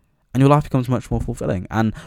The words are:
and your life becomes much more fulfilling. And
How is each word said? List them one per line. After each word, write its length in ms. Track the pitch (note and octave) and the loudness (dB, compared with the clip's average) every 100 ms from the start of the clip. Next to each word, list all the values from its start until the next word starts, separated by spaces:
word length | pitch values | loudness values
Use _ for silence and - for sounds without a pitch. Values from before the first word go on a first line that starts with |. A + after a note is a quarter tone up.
| _ _ _ | _ _ _
and 60 | B2+ | 2
your 100 | C#3 | 4
life 140 | D3 | 4
becomes 240 | - C3 B2 | 2 -2 -2
much 240 | A#2+ - | -4 -4
more 80 | C3+ | -6
fulfilling. 480 | - A#2 - F#2+ - | -4 -6 -4 -4 -4
And 240 | A2 A2 - | -2 -2 -4